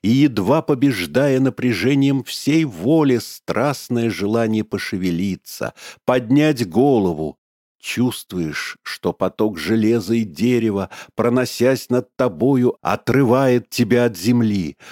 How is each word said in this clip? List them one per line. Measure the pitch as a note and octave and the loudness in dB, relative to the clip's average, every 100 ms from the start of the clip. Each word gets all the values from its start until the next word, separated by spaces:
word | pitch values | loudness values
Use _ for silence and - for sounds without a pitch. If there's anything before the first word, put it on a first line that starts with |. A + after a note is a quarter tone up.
и | G2 | 0
едва | C3 D3 G#2+ F#2+ D#3 | 4 4 2 2 0
побеждая | D#3 C#3 C#3 G#2+ E2 F#2+ C#3+ C3 | 2 2 2 0 -2 0 2 2
напряжением | C3 - B2 G2+ A2+ C#3 C#3 C#3 | 0 0 -2 0 0 2 2 0
всей | A#2+ - - D#3 | -4 -6 0 0
воли | D#3 F2 G#2 D#3+ C#3+ A#2+ | 0 -2 2 4 4 2
страстное | - - - F2+ C#3 C3+ - A#2+ A2+ | -2 -14 -6 -2 -2 -4 -4 -2 -2
желание | F#2+ G2+ A2+ A2+ A2 | -2 -2 0 0 0
пошевелиться, | G#2 G2 - G2 F#2 E2+ G2 F2+ - - - - - - | -2 -6 -6 -4 -2 -2 -4 -6 -10 -10 -10 -10 -20 -6
поднять | - B2+ A2+ C#3 D3+ C3 G#2 | 0 0 2 4 4 2 0
голову. | F2+ C#3+ B2 F#2+ D2+ D#2 - _ _ _ _ | 2 4 4 2 -2 -6 -10 _ _ _ _
Чувствуешь, | - - B2 - - F#2 D#2+ D2+ - - | -10 -2 -2 -4 -10 -6 -6 -6 -10 -14
что | - - F2 | -14 -6 -6
поток | - F#2 - G#2+ F2+ | -4 -6 -2 -2 -2
железа | - A2+ G#2+ A#2 F#2+ A#2 | -2 0 2 0 0 -2
и | |
дерева, | G#2+ D2 A#2 B2 A2+ G2+ F#2+ - - | -2 -2 0 0 0 -2 -6 -12 -14
проносясь | - A2+ B2 B2 - B2 C3 - | -2 0 0 -2 0 0 0 0
над | B2 B2 - | -4 -4 -4
тобою, | B2 D#2+ B2 C3+ B2 - | -4 0 0 2 2 0
отрывает | - G#2 - B2 B2+ B2+ C3+ B2 - | -4 -4 0 2 4 4 4 2 -2
тебя | - A2+ A#2+ | -4 0 2
от | A#2+ F#2 | 2 0
земли, | G2 A#2+ A2+ G2+ D#2 - - | 0 2 2 0 -4 -8 -20